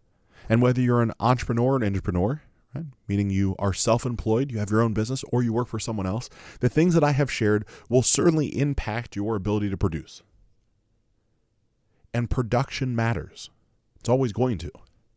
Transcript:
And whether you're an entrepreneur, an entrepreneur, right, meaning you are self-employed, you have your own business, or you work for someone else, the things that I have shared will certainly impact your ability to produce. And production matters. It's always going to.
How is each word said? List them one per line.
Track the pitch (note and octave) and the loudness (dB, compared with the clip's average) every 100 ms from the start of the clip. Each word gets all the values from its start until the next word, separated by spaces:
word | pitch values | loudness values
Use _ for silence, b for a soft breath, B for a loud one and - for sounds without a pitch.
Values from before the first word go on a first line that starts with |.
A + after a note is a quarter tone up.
| _ B B B - | _ B B B 0
And | A#2 | 4
whether | B2 B2 | 4 4
you're | B2 A#2+ | 2 4
an | A#2 - | 2 0
entrepreneur, | A#2+ B2+ - A#2 B2 C3+ | 0 2 0 0 2 2
an | |
entrepreneur, | G#2+ G2 - F2 F#2+ D3+ - _ _ | 0 0 -2 0 0 -2 -8 _ _
right, | C#3 D#3+ - - | -12 -12 -12 -4
meaning | G2+ G2+ | -2 0
you | G2 G2 F#2 | 0 0 0
are | G2 | -2
self-employed, | F#2 - A#2 B2 A#2 A2 A2 C#3+ | 0 0 0 0 -4 0 0 0
you | A2+ | -4
have | G2+ | 0
your | A2 | 2
own | A#2 | 2
business, | G#2+ A2 C3 - | 0 -2 -4 -4
or | B2 | -2
you | A#2+ | 0
work | A2+ A#2+ | -2 -4
for | A2 | -6
someone | - A2 F#2+ | -6 -4 -4
else, | G#2+ - B B B | -4 -6 B B B
the | B2 | 0
things | D3+ F3 | 2 4
that | E3 | 4
I | D3 | 4
have | C#3 C3+ | 2 0
shared | - G#2+ G#2+ G#2+ B - | 0 2 2 -2 B 0
will | B2+ | 2
certainly | - - E3+ D#3+ D3 - | 4 4 4 2 0 -2
impact | C#3+ C3+ - A2 A#2+ | -2 -2 -4 -6 -6
your | G2+ G2+ A2 | -4 -2 -2
ability | F#2+ G#2 G2+ | 0 0 0
to | F#2+ | -2
produce. | G2+ D#2 - - - _ _ _ _ _ _ _ _ _ _ _ _ _ _ _ _ _ _ | -2 -2 -8 -18 -20 _ _ _ _ _ _ _ _ _ _ _ _ _ _ _ _ _ _
And | A#2+ A#2+ | -4 -2
production | - A#2 B2 C3+ - C3 A#2 | -2 -2 -2 -2 -4 -4 0
matters. | A2+ G2 - - - _ _ _ _ _ | 0 -2 -6 -14 -20 _ _ _ _ _
It's | - | 0
always | C3+ B2+ | 0 0
going | G#2 B2+ F#2+ | 0 -2 -2
to. | E2 - - _ _ | -8 -14 -20 _ _